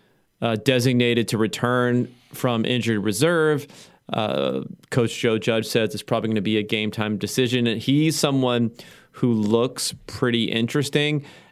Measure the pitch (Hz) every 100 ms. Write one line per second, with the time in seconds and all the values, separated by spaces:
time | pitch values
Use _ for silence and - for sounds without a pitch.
0 | _ _ _ _ 117 113 135 127 123 123
1 | 120 120 117 104 110 - 120 123 123 123
2 | 120 - _ - 127 117 110 123 110 107
3 | 104 98 160 170 156 147 - - - _
4 | - - 107 69 67 65 - - _ 131
5 | 113 - 120 110 120 113 110 120 110 101
6 | - 113 110 110 101 107 101 110 107 107
7 | 107 104 104 - 123 123 117 110 123 143
8 | 156 143 147 135 127 120 113 - - -
9 | - - 127 113 104 113 123 - - -
10 | - - 123 117 110 113 117 147 139 151
11 | 147 147 139 - -